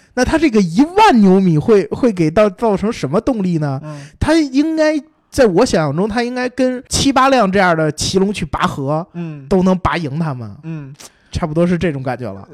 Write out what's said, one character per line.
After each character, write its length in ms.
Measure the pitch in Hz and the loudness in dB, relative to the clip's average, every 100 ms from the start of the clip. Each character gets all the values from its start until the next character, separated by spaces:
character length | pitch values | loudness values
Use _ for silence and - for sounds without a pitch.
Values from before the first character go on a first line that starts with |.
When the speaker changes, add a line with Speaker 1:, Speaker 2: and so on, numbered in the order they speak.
| _ - | _ -4
Speaker 1:
那 100 | 247 | 0
它 120 | 311 | 2
这 120 | 311 | 2
个 100 | 214 | 2
一 220 | 180 175 | 2 2
万 400 | 311 381 440 240 | 0 4 4 6
牛 180 | 196 190 | 6 6
米 180 | 190 151 | 4 2
会， 280 | - 208 160 | 4 2 2
会 200 | - 247 | 0 0
给 180 | 180 156 | 0 0
到， 200 | 175 208 | 2 0
造 260 | 185 233 190 | 0 -2 0
成 160 | 202 | -2
什 180 | 233 135 | -4 -4
么 120 | 185 | -2
动 200 | 277 226 | -2 -2
力 160 | 185 160 | -2 -2
呢？ 200 | 147 135 | -2 -6
Speaker 2:
嗯。 240 | 151 147 143 - | -10 -16 -18 -6
Speaker 1:
它 140 | - | 0
应 420 | 330 285 254 320 320 | 0 0 0 0 0
该， 260 | 302 311 - _ _ | 0 -2 -6 _ _
在 160 | - 226 | 2 2
我 200 | 175 254 | 4 2
想 200 | 185 156 | 2 0
象 100 | 151 | 0
中， 140 | 214 | -2
它 140 | 226 | -2
应 120 | 240 247 | -4 -4
该 140 | 254 | -4
跟 340 | 247 254 254 - | 0 -2 -2 -6
七 200 | - 269 | -2 0
八 200 | 262 269 | 2 4
辆 200 | 262 196 | 4 2
这 80 | 196 | 2
样 200 | 185 160 | 2 2
的 120 | 156 | 0
奇 260 | - - 185 | -2 -2 0
龙 140 | 196 | 0
去 100 | 202 | -2
拔 240 | 160 147 175 | -6 -4 -4
河， 380 | 151 135 156 170 | -4 -4 -4 -6
Speaker 2:
嗯。 340 | 175 165 147 139 | -10 -12 -12 -2
Speaker 1:
都 160 | 180 | 0
能 140 | 185 185 | 2 0
拔 180 | 151 156 | -2 -4
赢 240 | 180 151 | -4 -4
他 140 | 160 | -6
们。 200 | 127 107 135 | -6 -12 -14
Speaker 2:
嗯。 300 | 156 160 135 147 - _ _ | -14 -12 -14 -18 -20 _ _
Speaker 1:
差 140 | - 165 | -6 -2
不 80 | |
多 140 | 156 175 | 0 2
是 100 | 175 | 2
这 140 | 180 | -2
种 100 | 139 | -4
感 160 | 131 123 | -6 -6
觉 140 | 117 | -8
了。 160 | 98 98 | -12 -16